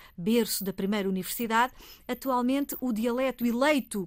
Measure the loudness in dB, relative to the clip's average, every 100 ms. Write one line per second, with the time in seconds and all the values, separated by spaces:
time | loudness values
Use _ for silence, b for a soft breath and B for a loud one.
0 | B -6 0 2 2 -2 -4 -4 -2 0
1 | 0 -2 -4 -6 0 2 2 B B B
2 | -8 -6 0 0 2 0 -2 -4 -2 0
3 | 0 0 0 0 0 2 4 4 0 -6